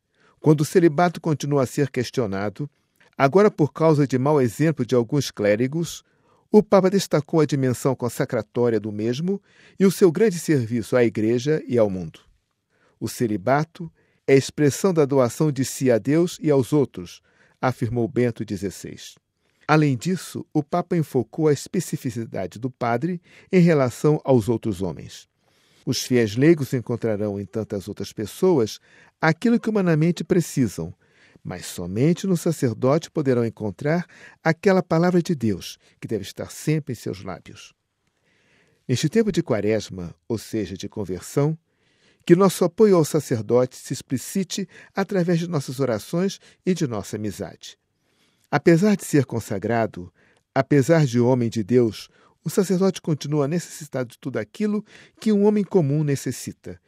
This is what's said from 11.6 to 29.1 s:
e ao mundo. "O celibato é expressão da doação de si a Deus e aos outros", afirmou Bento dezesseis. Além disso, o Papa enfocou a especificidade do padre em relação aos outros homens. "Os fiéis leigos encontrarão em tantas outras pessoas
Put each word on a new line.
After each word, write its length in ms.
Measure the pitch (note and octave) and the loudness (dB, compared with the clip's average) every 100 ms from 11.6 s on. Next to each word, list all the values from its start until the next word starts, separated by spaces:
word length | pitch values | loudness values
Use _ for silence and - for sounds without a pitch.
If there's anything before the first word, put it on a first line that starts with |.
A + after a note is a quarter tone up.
| - | 0
e 100 | A#2 | 2
ao 140 | G#2 | 2
mundo. 300 | F#2 E2 - _ _ _ _ _ _ _ - | 0 -10 -14 _ _ _ _ _ _ _ -10
"O 80 | A2 | -8
celibato 840 | - A#2 G#2 G2+ C#3+ D#3+ - E3 _ _ _ - | -4 -2 -2 0 0 -2 -8 -16 _ _ _ 4
é 80 | |
expressão 600 | C3+ - - D3 - G3 | 4 4 0 0 2 0
da 100 | E3 | 2
doação 480 | C#3 C3+ A#2+ - D#3 | 2 2 2 0 -2
de 120 | C3+ | -2
si 260 | B2+ - C3 | -4 0 2
a 80 | A2+ | 2
Deus 400 | G2 D#3+ F3 - | 2 0 0 -2
e 100 | D3+ | 0
aos 220 | C#3 A#2+ | 2 2
outros", 480 | D3 B2+ - F2+ - _ _ _ - | 0 0 -4 -16 -18 _ _ _ -4
afirmou 480 | C3 - A2 A#2+ A2+ | -4 -2 -4 -2 -2
Bento 380 | A#2+ B2 - A2 | 0 -2 -2 -8
dezesseis. 680 | G2 G2 - - D2 - - _ _ _ _ - | -6 -6 -8 -14 -16 -20 -20 _ _ _ _ 0
Além 280 | D#3 D3+ | 2 2
disso, 520 | B2 E3 F#3 - A#2 - | 0 -4 -6 -6 -12 -6
o 120 | D3+ | -6
Papa 340 | D3+ F3 E3+ F3 | -2 -4 -2 -2
enfocou 520 | D3 C3 A2 - D#3 | 0 -2 -2 0 0
a 40 | |
especificidade 1080 | C#3+ - F#3+ - D#3+ B2+ A#2 A2+ G#2 F#2 G#2 | 0 -2 -6 -6 -6 -8 -8 -8 -8 -8 -8
do 120 | B2+ | -10
padre 500 | - A#2+ A#2 E3 F3 _ - - | -4 -2 -2 -2 -6 _ -20 0
em 80 | F#3 | 4
relação 580 | F3 D3+ B2+ - D#3 D3+ | 6 6 2 2 0 2
aos 240 | - B2+ G#2 | 4 4 4
outros 320 | A2+ A2+ F2+ | -2 -2 -4
homens. 480 | F#2 D2+ G#2 - - _ _ _ _ _ | -6 -8 -14 -18 -20 _ _ _ _ _
"Os 160 | - B2 | -6 -4
fiéis 340 | - B2 A2 | 0 2 2
leigos 380 | A2 D3+ E3 C3 | 2 4 4 0
encontrarão 680 | C3 A2 A#2 A2+ G2+ G#2 G2+ | -4 -4 -4 -4 -2 -4 -6
em 60 | |
tantas 440 | G2+ A2+ G#2 G2+ F#2+ | -6 -6 -6 -6 -8
outras 220 | F#2+ G2 | -10 -10
pessoas 680 | - G#2 - F#3 D#3 G#2+ - _ _ _ | -8 -10 -2 2 2 0 -4 _ _ _